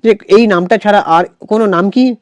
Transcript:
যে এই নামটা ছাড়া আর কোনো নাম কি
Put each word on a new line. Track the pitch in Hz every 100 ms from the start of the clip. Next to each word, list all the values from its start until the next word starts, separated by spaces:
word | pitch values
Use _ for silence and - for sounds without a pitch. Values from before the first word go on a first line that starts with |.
যে | 226 - -
এই | 202 226
নামটা | 175 180 214
ছাড়া | 208 202
আর | - 165 175 _ -
কোনো | 214 214
নাম | 170 196
কি | 254 254 226